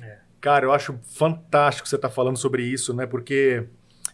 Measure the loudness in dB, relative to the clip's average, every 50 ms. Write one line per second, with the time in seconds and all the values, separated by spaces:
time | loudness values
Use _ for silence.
0 | -20 -20 -20 -20 _ _ _ _ 0 2 4 4 4 4 2 2 0 -4 -10 -12
1 | -14 -14 -4 0 0 0 0 -2 -4 0 2 4 4 4 2 0 -4 -4 -4 -4
2 | -4 -4 -2 -2 0 0 0 -2 -2 -2 -2 -2 -2 -2 -4 -4 -4 -4 -4 -6
3 | -6 -6 -6 -8 -6 -2 0 2 4 4 2 0 -2 -8 -14 _ _ _ _ _
4 | -14 -14